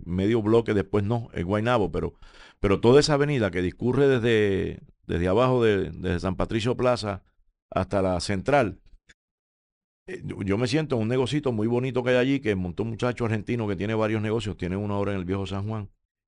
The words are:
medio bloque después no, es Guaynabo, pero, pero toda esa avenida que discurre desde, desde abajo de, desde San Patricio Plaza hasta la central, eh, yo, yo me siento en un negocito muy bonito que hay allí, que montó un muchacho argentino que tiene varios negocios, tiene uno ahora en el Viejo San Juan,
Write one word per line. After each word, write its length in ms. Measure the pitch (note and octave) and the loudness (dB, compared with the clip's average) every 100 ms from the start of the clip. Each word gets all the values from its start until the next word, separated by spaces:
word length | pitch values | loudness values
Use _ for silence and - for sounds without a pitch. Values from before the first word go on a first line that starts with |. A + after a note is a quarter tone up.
| D#2+ | -4
medio 360 | F2+ G2+ A#2 | 0 2 2
bloque 320 | G#2 A#2 A2+ | 4 2 4
después 300 | G#2 F#2+ G#2 | 0 0 0
no, 260 | G2+ A#2+ A#2+ | 0 -2 -4
es 100 | - | -6
Guaynabo, 480 | F2 G#2 A#2 B2 F2+ | -2 0 2 0 0
pero, 220 | D2+ E2 - - - - - | -2 -6 -8 -20 -20 -20 -2
pero 180 | G2+ F#2 | 2 4
toda 220 | A2+ C#3+ | 8 8
esa 140 | D3 C#3+ | 6 2
avenida 360 | D3 C#3 G2+ | 2 0 0
que 100 | F2 | 0
discurre 460 | F2+ - A#2 B2 C#3 | -2 -2 -2 2 4
desde, 720 | C3 A#2 A2 G#2 F#2+ E2+ D2+ - _ - | 4 4 2 2 0 -2 -8 -16 _ -6
desde 220 | E2+ F2+ | -2 2
abajo 340 | G2+ B2+ B2+ | 2 4 4
de, 280 | A2+ G2 D#2+ | 2 2 -2
desde 300 | D#2+ F2+ F2 | -6 -4 -2
San 160 | F#2+ F#2 | -2 -4
Patricio 400 | F#2 A2 A2+ A#2+ | -2 -2 -2 0
Plaza 460 | B2 A#2 G#2 F#2 _ _ _ _ - | 0 0 -2 -8 _ _ _ _ -8
hasta 320 | - F#2 G2+ | -4 -2 0
la 160 | F#2+ F2+ | 0 0
central, 580 | - G2 F#2 C#3+ G#2 - - - _ _ _ _ _ _ _ _ _ _ - | -2 -4 2 2 2 -4 -18 -20 _ _ _ _ _ _ _ _ _ _ -16
eh, 140 | - | -12
yo, 180 | G2+ - | -10 -6
yo 140 | G2+ G2+ | -2 0
me 100 | B2 | 0
siento 280 | D3 C#3+ B2 | -2 -2 -2
en 60 | |
un 80 | A2 | -2
negocito 420 | B2+ B2 D3 C3+ | 0 -2 -2 -2
muy 160 | A2 A2+ | -2 0
bonito 340 | A#2+ C3 B2+ | -2 -2 -2
que 80 | B2 | 2
hay 60 | B2 | 2
allí, 220 | C3 C#3 | 2 0
que 160 | G#2+ F#2+ | 0 -2
montó 280 | F2+ E2 | -2 -4
un 80 | A2 | -6
muchacho 340 | G#2+ B2 A#2+ A#2 | -4 -4 -2 -2
argentino 420 | A2 G2 A#2 G#2+ | -2 -4 -4 -2
que 80 | F2+ | -4
tiene 180 | G#2 | -2
varios 280 | A2 G#2+ A2 | 0 0 0
negocios, 340 | G#2+ A#2 A2 F2 | -2 -2 -4 -6
tiene 220 | F2 F#2+ | -4 -4
uno 160 | G#2 | -4
ahora 180 | G2+ G2+ | -2 -2
en 60 | G2 | -4
el 80 | F2 | -4
Viejo 200 | G2 F#2+ | -4 -4
San 220 | G2 G#2 | -6 -6
Juan, 220 | A2 G2+ _ _ _ | -8 -10 _ _ _